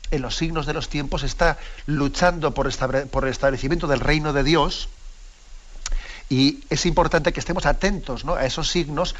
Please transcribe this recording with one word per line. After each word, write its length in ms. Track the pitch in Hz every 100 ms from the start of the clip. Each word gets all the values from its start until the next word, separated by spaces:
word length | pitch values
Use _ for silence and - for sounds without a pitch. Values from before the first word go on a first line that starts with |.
| -
en 140 | 151
los 120 | 123 -
signos 300 | - 156 139
de 80 |
los 160 | 151 -
tiempos, 320 | 147 139 165
está 380 | 135 - 170 - - - -
luchando 680 | 147 143 139 180 175 151 127
por 120 | 139
estabre-, 380 | - 127 131 135
por 200 | 135 135
el 40 |
establecimiento 560 | 120 139 131 135 165 165
del 140 | 127
reino 340 | 127 151 151
de 100 | 139
Dios, 460 | 135 160 143 - - - - - - - - - - - - - - - -
y 360 | 131 135 143 -
es 160 | 151 175
importante 460 | 160 165 165 170
que 60 | 151
estemos 280 | 151 175 147
atentos, 580 | 143 196 196 - 117 135
¿no?, 80 |
a 120 | 170 127
esos 240 | 165 -
signos, 440 | 180 147 147 180 -